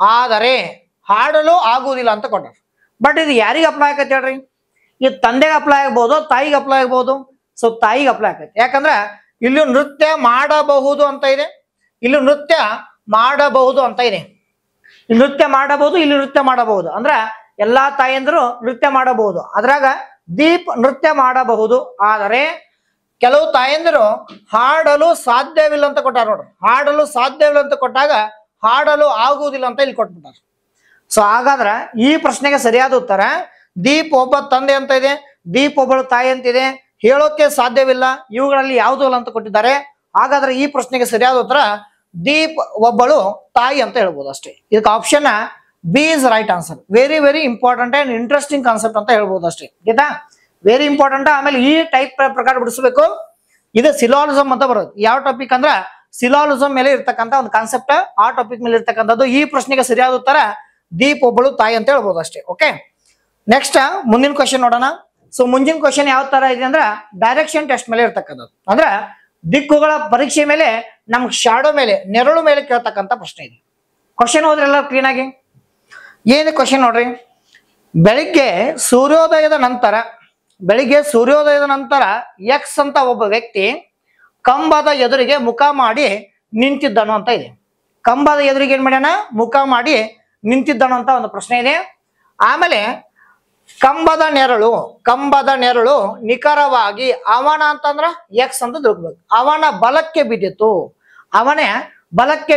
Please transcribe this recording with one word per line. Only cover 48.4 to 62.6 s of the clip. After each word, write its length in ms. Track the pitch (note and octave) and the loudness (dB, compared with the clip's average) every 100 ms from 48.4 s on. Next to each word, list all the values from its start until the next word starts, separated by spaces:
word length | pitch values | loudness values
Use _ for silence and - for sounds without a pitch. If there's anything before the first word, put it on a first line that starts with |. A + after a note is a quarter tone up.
| C#4+ C#4+ B3 | -2 -4 -2
concept 280 | A3 A3 G#3+ | -2 -2 -4
ಅಂತ 100 | G#3 A3+ | 0 0
ಹೇಳ್ಬೋದು 280 | G3+ F#3+ E3+ | 0 -2 -4
ಅಷ್ಟೇ, 180 | - C#3 _ F#3+ | -8 -18 _ -2
ಆಯ್ತಾ? 180 | A3 D4 A#3 - _ _ _ F#3 | 0 0 -2 -16 _ _ _ 2
Very 160 | A#3+ D4 | 2 2
important. 360 | C#4+ C#4 C4+ C#4 D4 | 2 2 2 0 0
ಆಮೇಲೆ 220 | C#4 C4+ B3+ | 0 0 2
ಈ 40 | D#4 D#4+ | 2 2
ಟೈಪ್ 180 | C4 C4+ - | 0 -2 -2
ಪ್ರ-, 140 | C4+ B3+ | -2 0
ಪ್ರಕಾರ 180 | B3 B3+ | -2 0
ಬಿಡಿಸ್ಬೇಕು. 420 | A#3+ A#3 B3+ B3+ D#4+ G#4 - _ _ _ _ A3 | -4 -2 0 2 0 0 -14 _ _ _ _ 0
ಇದು 100 | C#4 C#4+ | 2 2
ಸಿಲಾಲಜಿಸಮ್ 500 | A#3 C#4 D4+ C#4 C#4 B3+ | 2 2 2 0 0 0
ಅಂತ 100 | C4+ | 0
ಬರೋದು. 200 | A3+ E3 G3+ A3 | -2 -4 -2 0
ಯಾವ 120 | B3+ C#4 | 0 -2
ಟಾಪಿಕ್ 260 | B3 C4 B3+ | -6 -2 -2
ಅಂದ್ರೆ 180 | C#4+ A3+ - - _ - | 0 -2 -4 -18 _ -6
ಸಿಲಾಲಜಿಸಮ್ 540 | A#3+ C#4 D4+ C4+ C#4+ C4+ | 0 2 2 0 -2 0
ಮೇಲೆ 100 | C4 C4 | 0 0
ಇರ್ತಕ್ಕಂಥ 360 | - A#3 A3+ C4+ | -2 -4 -2 -2
ಒಂದು 100 | A#3 A3+ | -2 -4
ಕಾನ್ಸೆಪ್ಟ್, 360 | A3 B3+ - D4 F#4+ - A3 | -2 -6 0 0 0 0 0
ಆ 20 | C4 | 0
ಟಾಪಿಕ್ 220 | A3+ A#3+ A#3 | -6 -6 -2
ಮೇಲೆ 100 | A3+ | -2
ಇರ್ತಕ್ಕಂಥದ್ದು. 480 | A#3 A3 G#3+ A3+ C4 B3+ | 0 -4 0 2 2 0
ಈ 40 | D4 | 0
ಪ್ರಶ್ನೆಗೆ 320 | D4 B3+ C4+ C4 | -4 -2 -2 0
ಸರಿಯಾದ 220 | A#3 B3+ B3+ | 2 2 0
ಉತ್ತರ 160 | B3+ D4+ A3+ G#3 - _ _ E3 | 0 2 0 -4 -16 _ _ -2
ದೀಪ್ 220 | C4 D4 B3 | 0 2 0
ಒಬ್ಬಳು 220 | A3 C4 C4+ | 2 0 0
ತಾಯಿ 160 | A3 A#3 | 0 0
ಅಂತ 100 | A3 | 0
ಹೇಳ್ಬೋದು 280 | C#4 A3+ E3+ D#3+ | 0 0 -4 -6
ಅಷ್ಟೇ. 160 | - - | -12 -14
ಓಕೆ, 140 | - | -4